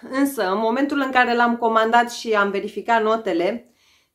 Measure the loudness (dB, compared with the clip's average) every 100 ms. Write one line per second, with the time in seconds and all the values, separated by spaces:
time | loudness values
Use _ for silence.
0 | -8 -2 -2 0 -2 0 0 0 -2 -2
1 | 0 2 2 2 2 2 0 2 4 2
2 | 2 -4 -2 0 0 -2 -6 -8 -2 0
3 | 2 0 0 -2 -2 -4 -10 _ _ _
4 | _